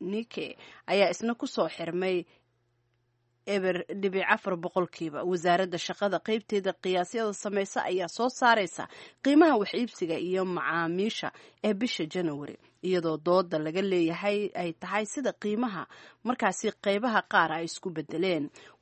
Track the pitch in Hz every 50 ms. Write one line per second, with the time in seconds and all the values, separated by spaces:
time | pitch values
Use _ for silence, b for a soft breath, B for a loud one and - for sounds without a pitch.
0 | - 180 202 220 233 - - 202 160 - - B B B B B B - 180 202
1 | 196 175 180 - - 233 240 - - 170 - - 180 156 - - 170 165 165 175
2 | 180 190 185 180 170 b b b b _ _ _ _ _ _ _ _ _ _ _
3 | _ _ _ _ _ _ _ _ _ - 202 202 185 190 180 175 180 - - 202
4 | 196 196 185 190 175 170 196 220 - 196 185 170 165 175 - 185 180 165 - -
5 | 170 160 147 139 - 180 185 170 156 180 175 180 190 180 170 165 - - 185 -
6 | 202 202 185 165 - - 220 233 - - 214 202 185 196 175 - - 190 185 180
7 | 180 - - 233 226 214 196 - - 208 196 202 196 - - - - - 180 190
8 | 180 165 - - 226 254 - - 262 240 233 220 196 165 - - 143 B B B
9 | B B B _ - 269 285 294 349 330 277 220 202 - - 196 247 226 - -
10 | 190 160 165 - 175 180 185 185 185 185 180 170 131 131 160 170 170 165 170 180
11 | 196 220 - - - 147 b b b b b b - 214 208 190 240 247 - -
12 | 170 156 - 185 180 160 147 143 147 135 - b b b b _ - 180 185 180
13 | 165 165 156 151 151 175 175 185 185 175 170 156 151 156 160 185 202 196 185 180
14 | 170 160 170 175 185 208 208 202 208 190 - - 180 170 165 - - 180 190 208
15 | 214 208 - 302 269 214 175 _ - 208 208 208 247 240 196 165 131 B B B
16 | B B B B - 220 254 - 233 196 185 - - 214 - - - 208 196 202
17 | 226 247 220 202 180 - - 196 165 160 156 165 165 165 - - - 190 165 160
18 | 147 - - 160 175 190 175 156 143 143 B B B B B B